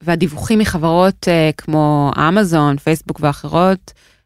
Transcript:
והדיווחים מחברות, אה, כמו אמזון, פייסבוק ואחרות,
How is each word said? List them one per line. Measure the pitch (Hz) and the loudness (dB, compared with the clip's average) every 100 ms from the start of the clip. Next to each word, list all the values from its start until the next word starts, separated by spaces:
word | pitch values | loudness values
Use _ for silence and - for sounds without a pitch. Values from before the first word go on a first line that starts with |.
והדיווחים | 160 170 170 147 - 220 | -4 -2 -2 -4 -2 0
מחברות, | 214 175 160 170 190 196 - | 0 -2 0 2 2 0 0
אה, | 170 156 151 | 2 0 -2
כמו | - 151 151 147 143 - 151 | -4 0 2 2 0 0 0
אמזון, | 196 190 165 147 139 | 2 2 2 2 0
פייסבוק | - 156 - 151 | -2 -2 -4 -4
ואחרות, | 147 143 147 160 185 190 - - _ _ | -4 -4 -4 0 2 0 -6 -20 _ _